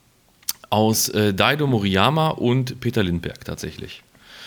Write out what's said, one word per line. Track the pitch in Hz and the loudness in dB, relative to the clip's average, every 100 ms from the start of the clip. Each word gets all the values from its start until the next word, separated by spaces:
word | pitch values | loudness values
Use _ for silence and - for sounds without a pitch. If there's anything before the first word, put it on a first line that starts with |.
| _ _ _ _ - - - | _ _ _ _ -12 -12 -2
aus, | 104 110 110 - | 2 2 2 0
äh, | 104 104 | 2 2
Daido | 92 107 147 143 | 2 2 2 2
Moriyama | 117 98 95 110 160 156 | 0 2 2 4 4 0
und | - 120 127 127 - | 0 0 0 -2 -4
Peter | 120 113 | -4 0
Lindbergh | 92 87 85 - | 0 -2 -6 -10
tatsächlich. | - 85 82 - - - _ _ - - | -12 -10 -10 -12 -16 -18 _ _ -20 -20